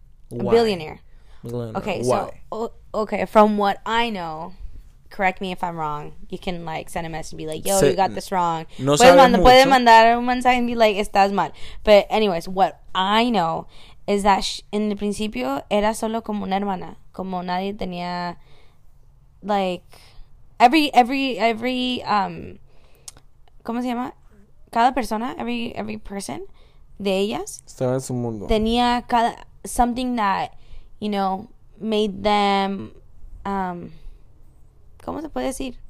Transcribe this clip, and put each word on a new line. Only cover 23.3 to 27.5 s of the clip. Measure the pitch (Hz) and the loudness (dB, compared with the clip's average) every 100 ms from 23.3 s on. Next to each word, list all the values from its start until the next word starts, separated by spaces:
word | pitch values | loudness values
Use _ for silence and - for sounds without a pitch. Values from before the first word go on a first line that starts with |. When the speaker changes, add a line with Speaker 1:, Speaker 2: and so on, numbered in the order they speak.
| - - - | -20 -20 -14
Speaker 1:
¿cómo | - 233 | -8 -6
se | 247 | -4
llama? | 240 254 - - 202 202 - - | -4 -6 -12 -20 -20 -20 -20 -6
Cada | 233 240 | 2 2
persona, | 269 233 214 233 - | 2 -2 -4 -6 -6
every, | 233 240 233 - | -6 -6 -6 -8
every | 208 214 | -8 -10
person | - 202 196 311 392 - - - - - | -10 -10 -10 -10 -12 -18 -20 -20 -20 -8
de | 202 190 | -2 0
ellas | 208 240 415 | 0 -4 -8